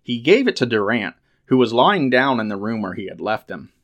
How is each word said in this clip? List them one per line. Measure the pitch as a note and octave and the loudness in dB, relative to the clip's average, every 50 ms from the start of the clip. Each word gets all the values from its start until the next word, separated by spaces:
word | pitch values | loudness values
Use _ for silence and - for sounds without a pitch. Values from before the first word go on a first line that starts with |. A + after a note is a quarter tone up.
he | _ - B2 A#2+ | _ -6 -8 -4
gave | A#2 D3 G3 C4 C4 | 4 4 4 4 4
it | A#3+ - | 0 -2
to | - C3+ | -2 -2
Durant, | A#2 A2+ G#2+ G2+ G2+ A#2 A#2 G2+ E2 - _ _ _ _ _ _ | 0 0 0 0 0 -2 -2 -4 -6 -10 _ _ _ _ _ _
who | _ B2+ | _ 2
was | B2+ B2 A2 A#2 | 2 4 2 4
lying | A#2+ C3+ F3+ G#3 F#3 C#3 B2+ | 4 4 4 4 2 0 2
down | B2 B2 C3+ C#3 C3 A#2 | 2 2 2 2 0 -2
in | A2 G#2+ | -2 -4
the | G#2 | -6
room | G2 G2+ A2 A2+ A2 | -6 -6 -6 -4 -4
where | G2+ F#2 F#2 | -6 -6 -8
he | G#2+ G2 | -10 -10
had | F#2 E2 E2 | -12 -12 -8
left | E2 G2+ A2 G#2+ _ - | -4 -4 -4 -6 _ -14
him. | F#2 D#2 - - _ _ | -16 -16 -16 -20 _ _